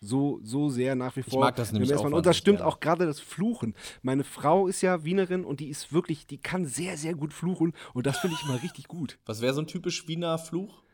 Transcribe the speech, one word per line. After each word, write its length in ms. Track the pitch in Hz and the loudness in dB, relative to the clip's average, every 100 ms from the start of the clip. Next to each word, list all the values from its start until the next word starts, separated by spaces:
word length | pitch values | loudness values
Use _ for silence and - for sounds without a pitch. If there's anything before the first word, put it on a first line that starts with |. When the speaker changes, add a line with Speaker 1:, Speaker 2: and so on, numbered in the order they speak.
Speaker 1:
so, 360 | 101 135 143 - | -2 0 0 -2
so 260 | 107 135 147 | -4 -2 0
sehr 260 | 123 127 131 | 2 0 0
nach 200 | 127 131 | -2 -6
wie 40 | |
Speaker 2:
Ich 60 | - | -2
Speaker 1:
vor. 140 | 131 | 4
Speaker 2:
mag 160 | 135 123 | 4 4
das 160 | 104 | 0
nämlich 160 | 107 127 | 2 4
Speaker 1:
Wenn 60 | 147 | 2
man 160 | 143 | 2
Speaker 2:
auch 40 | 160 | 4
Speaker 1:
und 80 | 170 | 4
das 100 | 165 | 6
Speaker 2:
wahnsinnig 0 | |
Speaker 1:
stimmt 200 | 202 202 | 6 6
Speaker 2:
gerne. 120 | 156 | 4
Speaker 1:
auch 100 | - | 0
gerade 260 | 156 170 170 | 2 2 2
das 140 | 143 | -2
Fluchen. 540 | - - 220 226 113 - - - | -8 -2 -2 0 -4 -4 -10 -6
Meine 220 | 127 139 | 0 0
Frau 420 | 135 - 143 185 185 | -2 0 4 6 4
ist 160 | 190 | 2
ja 200 | 185 175 | 2 2
Wienerin 440 | 156 196 180 185 170 | 2 0 2 0 -2
und 140 | 139 | -6
die 80 | 151 | -8
ist 260 | 147 - | -10 -2
wirklich, 320 | 156 - 147 - | 0 0 -4 -8
die 100 | 143 | -12
kann 280 | - 185 151 | -4 -2 -2
sehr, 320 | 127 180 160 | -4 -6 -4
sehr 160 | 160 | -4
gut 180 | 165 151 | -4 -6
fluchen. 400 | - 170 180 165 - - | -4 -2 2 0 0 -8
Und 120 | 127 131 | -2 -2
das 120 | 135 | 0
finde 180 | 185 165 | -2 -2
ich 80 | 147 | -4
immer 160 | 127 | -4
richtig 240 | 170 - - | -4 -10 -12
gut. 300 | 170 135 - | -8 -8 -8
Speaker 2:
Was 160 | - 110 | -10 -4
wäre 140 | 127 | -2
so 80 | 139 | -2
ein 40 | 160 | -6
typisch 400 | 180 175 - - | -6 -6 -6 -6
Wiener 300 | 165 170 160 | -6 -4 -4
Fluch? 460 | - 170 208 - _ | -4 -8 -8 -14 _